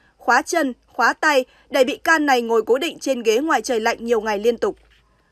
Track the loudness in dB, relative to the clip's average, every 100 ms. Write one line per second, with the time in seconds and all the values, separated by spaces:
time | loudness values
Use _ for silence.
0 | _ _ 0 2 2 -2 -2 -6 _ -2
1 | 0 0 2 0 0 _ -6 0 0 0
2 | 0 2 2 0 2 0 2 0 -2 -6
3 | -4 -2 0 0 2 -2 0 -2 -2 -4
4 | -2 -2 0 -2 -2 0 -4 -6 _ _
5 | _ _ _